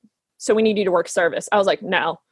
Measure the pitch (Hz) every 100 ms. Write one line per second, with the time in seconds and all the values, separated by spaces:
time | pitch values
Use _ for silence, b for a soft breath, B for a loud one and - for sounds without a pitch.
0 | _ _ _ - - 214 220 214 185 175
1 | 170 196 170 - - 208 196 151 180 180
2 | 165 - _